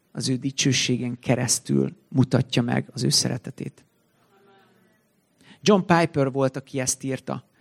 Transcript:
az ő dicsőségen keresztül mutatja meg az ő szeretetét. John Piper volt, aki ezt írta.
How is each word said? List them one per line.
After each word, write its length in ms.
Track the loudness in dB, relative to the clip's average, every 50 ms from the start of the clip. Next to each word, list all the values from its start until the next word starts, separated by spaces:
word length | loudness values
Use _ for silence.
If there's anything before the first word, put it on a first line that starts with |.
| _ _ -10
az 160 | -6 -4 -2
ő 80 | -2
dicsőségen 840 | -2 -4 -4 -4 0 0 2 2 2 0 0 -2 -2 -4 -6 -8 -6
keresztül 760 | -2 0 0 0 0 0 -2 -2 -2 0 0 0 0 0 -4 -10 _ -4
mutatja 540 | 0 2 2 4 2 0 0 0 0 -2 -2
meg 260 | 0 -2 -4 -4 -6 -6
az 100 | -4 -2
ő 60 | 0
szeretetét. 760 | 0 0 0 -2 -4 -6 -10 -12 -14 -12 -12 -12 -14 _ _ _ _ _ _ _ _ _ _ _ _ _ _ _ _ _ _ _ _ _ _ _ _ _ _ _ _ _ _ _ _ _ _ -20 -16 _
John 200 | 2 4 4 4
Piper 500 | 6 4 4 4 4 2 2 0 0 0
volt, 260 | 0 0 0 0 -2
aki 240 | -4 -10 -8 -8 -6
ezt 220 | -4 -4 -6 -6 -6
írta. 420 | -8 -8 -8 -8 -8 -10 -10 -10 _ _ _